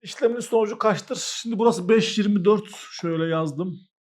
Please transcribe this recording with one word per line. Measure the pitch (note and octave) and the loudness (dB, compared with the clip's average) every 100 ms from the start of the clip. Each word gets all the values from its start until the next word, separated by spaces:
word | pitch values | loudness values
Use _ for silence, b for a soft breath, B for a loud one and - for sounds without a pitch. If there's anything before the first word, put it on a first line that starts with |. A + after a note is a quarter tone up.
İşlemin | G3+ - A#3 A#3+ | -16 -2 0 0
sonucu | - A3+ G#3+ A3+ | 0 0 0 2
kaçtır? | A3 E3+ - E3 | 0 0 -4 -10
Şimdi | - - A#3 A3+ | -8 -8 -6 2
burası | A#3 F#3 F3+ | 2 2 2
beş | A3 - - | 2 4 0
yirmi | G3+ G3+ F3+ | 2 2 4
dört. | G#3+ G#3 - - | 2 0 -16 -18
Şöyle | - E3+ E3 E3 | -8 -4 -2 0
yazdım. | D#3+ D#3+ C#3 F#3 E3+ _ _ | 0 -2 -4 -6 -8 _ _